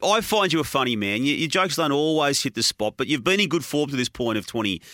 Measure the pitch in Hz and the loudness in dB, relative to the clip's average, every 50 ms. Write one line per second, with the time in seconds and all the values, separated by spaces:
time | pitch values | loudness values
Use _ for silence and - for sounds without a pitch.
0 | - 185 208 226 - - 214 214 196 180 156 160 139 - - 139 127 123 117 104 | 0 2 2 2 2 0 2 2 2 2 2 0 0 0 0 0 0 0 0 0
1 | 101 101 104 113 135 143 143 - 165 147 - 185 185 180 139 165 160 143 139 143 | 0 0 0 0 0 0 0 0 0 0 0 0 0 0 0 0 0 0 2 2
2 | 151 160 156 156 147 143 143 - - 131 - 117 110 - - - 107 107 - - | 2 2 2 2 2 2 2 0 -2 -2 -2 -2 -2 -2 0 -2 -4 -4 -2 -2
3 | - 127 151 131 110 175 190 202 208 151 165 170 127 - - 147 147 139 143 127 | -2 -2 -2 -2 0 0 2 2 2 2 0 -2 -2 -2 0 0 0 0 0 -2
4 | 123 - - - 123 117 110 107 98 - - 113 107 101 92 - - - | -2 -2 -4 -4 -2 -2 -2 -2 -4 -4 -4 -2 -2 -2 -2 -4 -6 -12